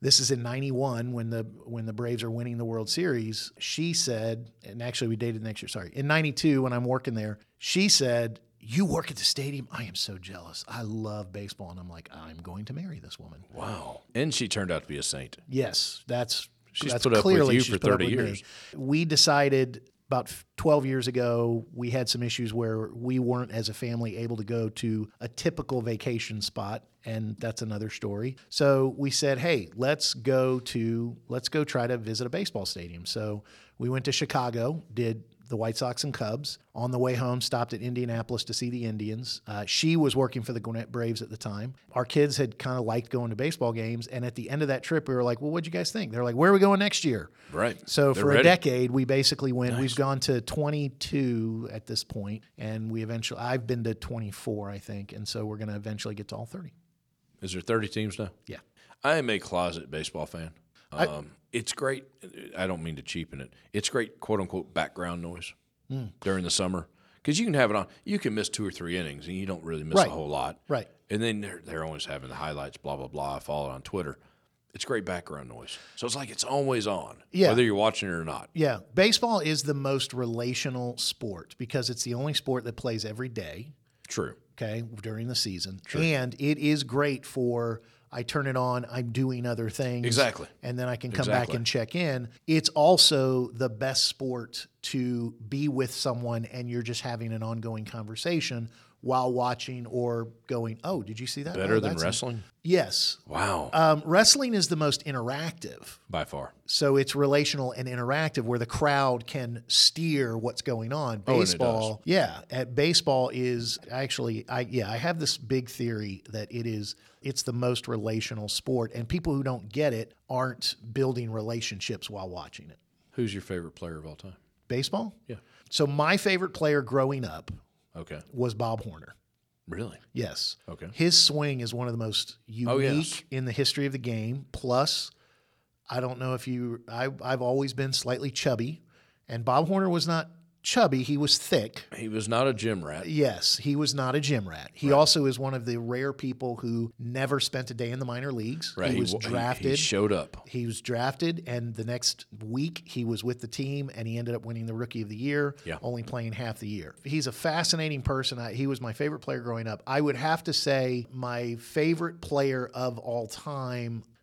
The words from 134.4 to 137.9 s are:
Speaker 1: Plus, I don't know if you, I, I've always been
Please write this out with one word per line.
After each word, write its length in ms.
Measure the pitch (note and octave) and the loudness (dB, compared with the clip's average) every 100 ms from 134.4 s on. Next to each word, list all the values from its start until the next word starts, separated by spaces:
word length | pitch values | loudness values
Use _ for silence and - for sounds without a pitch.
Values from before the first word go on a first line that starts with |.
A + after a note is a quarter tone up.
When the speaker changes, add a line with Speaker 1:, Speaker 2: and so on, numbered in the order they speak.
| C3 | -8
Speaker 1:
Plus, 580 | - B2+ B2 D3 - - _ _ _ _ _ _ _ - | -6 2 4 4 0 -4 _ _ _ _ _ _ _ -6
I 100 | B2 | -4
don't 200 | B2+ B2+ | -2 -2
know 140 | B2+ | -2
if 140 | B2+ C3 | -2 -2
you, 340 | B2 B2 A#2 - | -4 -4 -6 -8
I, 200 | A#2 C3+ C3+ | -4 -4 -2
I've 200 | B2+ C3 | -2 0
always 320 | B2 C3+ C#3 | 2 2 0
been 180 | A#2+ C3+ | -2 -2